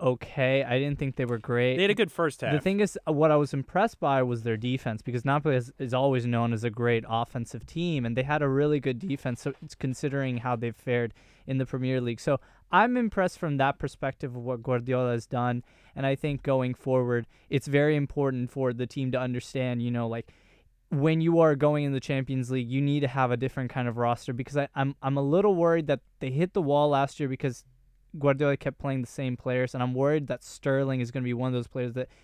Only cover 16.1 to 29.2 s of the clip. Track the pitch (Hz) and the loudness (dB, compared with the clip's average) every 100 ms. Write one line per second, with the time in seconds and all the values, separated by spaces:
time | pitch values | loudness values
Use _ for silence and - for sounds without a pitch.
16.1 | 139 147 143 - 131 127 123 135 127 123 | 0 -2 -2 0 0 0 -4 0 2 2
17.1 | 120 117 _ - 139 - 143 147 147 143 | 0 -2 _ -4 -2 2 4 4 2 0
18.1 | - 139 127 123 135 127 117 123 143 131 | 0 0 0 -4 -2 -2 -2 -4 -4 -2
19.1 | 123 127 123 - 135 127 120 120 120 117 | -2 -2 -4 -6 -4 -2 -2 -2 -2 -2
20.1 | 113 - _ _ _ _ _ - 143 156 | -6 -10 _ _ _ _ _ -4 0 2
21.1 | 160 165 170 160 139 147 147 143 135 - | 4 4 6 6 6 2 2 0 -2 -2
22.1 | 135 131 131 123 131 120 135 143 143 135 | -2 -2 -4 -2 -2 -2 0 2 2 0
23.1 | 135 127 120 127 - 123 135 123 117 120 | 0 0 0 -2 -4 -6 -4 -2 0 0
24.1 | 120 - 123 131 143 139 143 139 143 139 | 0 -4 -8 -4 -4 -2 -2 -2 -2 -2
25.1 | 139 139 170 208 180 170 165 151 135 - | -2 2 4 4 4 4 2 2 -2 -4
26.1 | - 131 135 180 202 147 143 147 139 139 | -10 -4 0 0 0 2 4 4 2 0
27.1 | - 139 131 139 120 - _ _ _ _ | -2 -6 -2 -4 -6 -14 _ _ _ _
28.1 | 160 139 135 143 139 139 - 139 135 120 | 0 2 4 2 0 -4 -6 -4 -4 -6
29.1 | - | -6